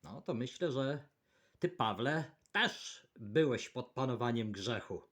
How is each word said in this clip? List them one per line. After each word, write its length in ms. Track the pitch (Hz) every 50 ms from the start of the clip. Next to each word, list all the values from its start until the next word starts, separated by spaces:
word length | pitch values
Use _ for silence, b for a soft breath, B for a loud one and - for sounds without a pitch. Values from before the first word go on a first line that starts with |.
| -
No 180 | - 101 143
to 120 | - - 151
myślę, 380 | 113 123 - - - - -
że 360 | 123 131 135 135 147 143 - _ _ _ b b b b b b b b
ty, 100 | - 175
Pawle, 640 | 180 - 120 110 104 92 120 135 151 165 151 - - _ _ _
też 560 | - 202 233 - - - - - - - - _ _ -
byłeś 500 | 113 104 107 156 160 139 120 - - -
pod 220 | - 127 120 -
panowaniem 600 | _ 139 135 131 123 107 120 120 120 117 110 107
grzechu. 500 | 101 98 95 113 117 107 - - 98 - - _